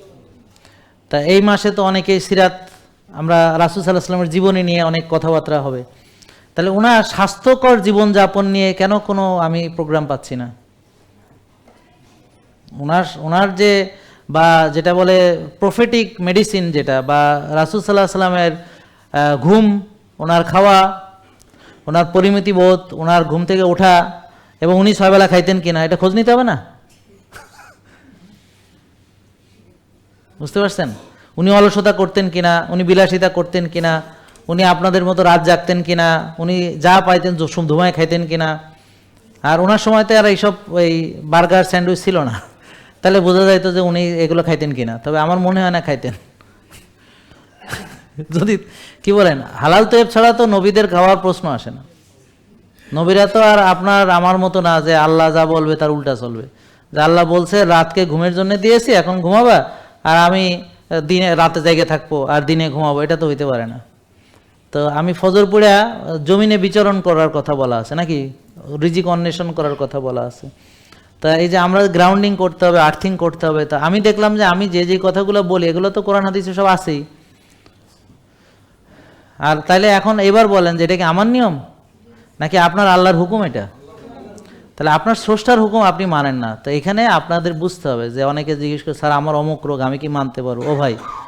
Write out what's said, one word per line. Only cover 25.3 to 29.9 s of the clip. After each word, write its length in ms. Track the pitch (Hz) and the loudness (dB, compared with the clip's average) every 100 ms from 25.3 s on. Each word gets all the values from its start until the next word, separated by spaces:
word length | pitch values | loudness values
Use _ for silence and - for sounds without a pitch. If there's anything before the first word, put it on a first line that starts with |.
| 180 175 190 | 2 2 -2
কিনা, 240 | 170 165 | -2 -2
এটা 120 | 160 165 | 0 0
খোঁজ 180 | 185 | 0
নিতে 200 | 202 226 | 0 2
হবে 100 | 240 | 2
না? 200 | 240 143 - - _ _ _ _ _ - - _ - _ _ _ 269 _ 190 _ _ _ _ _ _ _ _ _ _ _ _ _ _ _ _ | 2 -2 -8 -20 _ _ _ _ _ -20 -20 _ -20 _ _ _ _ _ _ _ _ _ _ _ _ _ _ _ _ _ _ _ _ _ _